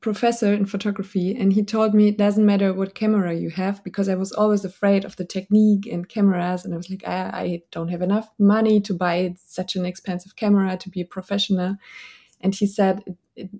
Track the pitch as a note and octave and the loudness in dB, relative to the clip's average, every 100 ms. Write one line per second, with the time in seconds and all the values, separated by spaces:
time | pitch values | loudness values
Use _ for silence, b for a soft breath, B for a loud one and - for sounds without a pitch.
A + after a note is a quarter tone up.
0 | A3 G#3 A#3+ A#3+ G#3 G#3 G3 F#3+ G#3 G3 | -6 0 0 2 2 2 0 -2 -4 -4
1 | F#3+ F#3+ F3+ - F#3+ G3 G3+ A3 A3 G#3 | -4 -2 -2 0 2 2 2 0 2 6
2 | G#3 G#3 G3+ G#3 G#3 G3+ G3 F#3 F#3+ - | 4 4 2 4 4 4 2 0 -4 -2
3 | G#3+ G#3+ F3+ E3 E3+ E3+ F#3 G3+ F#3 G3+ | 0 2 0 -2 -4 -4 -4 -4 -8 -4
4 | G3 F#3 F#3+ - G#3+ G#3 F#3+ - G3+ G3 | -2 -2 -2 0 2 2 -2 -2 2 2
5 | G3 - F3 F#3+ G3 G#3 G#3+ G3+ G3+ F3 | 0 -10 -8 -8 0 4 4 2 0 -8
6 | F3 A3 G3+ F3 F3 F3+ F#3 E3+ F3+ F#3+ | -8 0 2 2 -2 -4 -6 -10 -10 -12
7 | F3+ F#3 F#3 - F3+ E3+ _ E3+ E3 F3 | -6 -6 -6 -6 -6 -6 _ -10 -6 -4
8 | F3+ G#3 G#3+ - G3+ G#3+ A3 G#3+ G3+ F3 | 0 -2 -2 2 4 4 4 2 2 -2
9 | F3+ F3 F#3 F3+ _ - F#3 F#3 F3+ F3+ | 0 0 -2 -6 _ -10 -6 -4 -6 -6
10 | - F3+ - - G#3+ G3+ F#3+ F#3 F#3 F3+ | -8 -8 -8 -6 2 2 2 -4 -8 -8
11 | F3+ - - G3+ - F#3+ F3+ G3 B B | -8 -10 -6 -4 0 -2 -2 -4 B B
12 | B B B B G3 G3 G3+ G#3 G3 F#3+ | B B B B -4 0 -2 2 2 0
13 | - F3+ _ - F#3+ | -6 -16 _ -16 -16